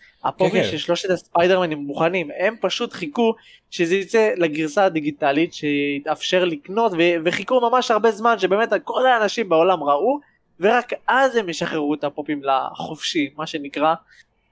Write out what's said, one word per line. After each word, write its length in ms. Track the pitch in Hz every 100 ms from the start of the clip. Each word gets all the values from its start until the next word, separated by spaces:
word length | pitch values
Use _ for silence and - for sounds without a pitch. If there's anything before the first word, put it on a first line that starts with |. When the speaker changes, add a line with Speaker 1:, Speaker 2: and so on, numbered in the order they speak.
| _ _
Speaker 1:
הפופים 380 | 135 - 180 185
Speaker 2:
כן, 20 |
כן. 80 | 101
Speaker 1:
של 60 | 151
שלושת 320 | 160 170 196
הספיידרמנים 680 | 180 - 170 180 185 175 151
מוכנים. 520 | 143 143 165 185 147 -
הם 160 | 190 226
פשוט 320 | 185 - 240
חיכו 400 | - 175 - 226 226 _ - _
שזה 260 | - 165 196
יצא 340 | 185 226 214 196
לגרסה 460 | 165 151 156 208 190
הדיגיטלית, 680 | 160 147 147 147 143 175
שיתאפשר 920 | - 147 143 143 139 147 151 - 185 180
לקנות, 460 | 151 - 202 233
ו-, 240 | 170 170 170 160
וחיכו 360 | 170 196 254
ממש 300 | 233 254 -
הרבה 200 | 214 226
זמן, 280 | 202 233 220
שבאמת 300 | 185 202 226 196
כל 240 | - - 254
האנשים 420 | 233 208 - 196
בעולם 340 | 160 175 180
ראו, 360 | 147 147 214 285 - _ _ -
ורק 340 | 185 240 - - -
אז 280 | 240 269 233
הם 140 | 185
ישחררו 440 | 156 170 160 147
את 100 | 147
הפופים 380 | 147 151 147 143
לחופשי, 840 | 135 131 131 - 165 151 - 170 139 -
מה 100 | 156
שנקרא. 460 | 156 139 143 151 165 _ _ _ _ _